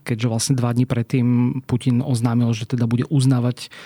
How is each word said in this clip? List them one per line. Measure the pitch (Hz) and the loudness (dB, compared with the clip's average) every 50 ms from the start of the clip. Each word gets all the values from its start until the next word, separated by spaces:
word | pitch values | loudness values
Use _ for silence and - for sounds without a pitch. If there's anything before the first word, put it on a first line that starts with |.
keďže | - - 123 110 117 | -6 -6 -4 -2 -2
vlastne | 120 113 117 - - 143 123 | -2 0 0 0 0 0 0
dva | 120 120 120 | 0 0 2
dní | 120 127 - | 2 0 2
predtým | 123 117 113 - - 131 120 123 123 120 123 123 - 127 - - | 0 -2 -2 0 0 0 2 2 4 4 2 2 0 -4 -4 -2
Putin | 131 123 - 131 123 120 | -4 -2 0 0 0 0
oznámil, | 135 143 131 113 117 123 117 120 120 117 117 | 0 0 -2 0 0 0 2 2 2 2 0
že | 110 113 | -2 -4
teda | - - 120 120 113 | -4 -2 -2 0 0
bude | 123 117 123 - | 0 0 0 0
uznávať | 165 139 127 135 131 123 120 123 - - - - - - - | 0 2 4 4 2 2 0 -2 -2 -6 -10 -18 -18 -20 -20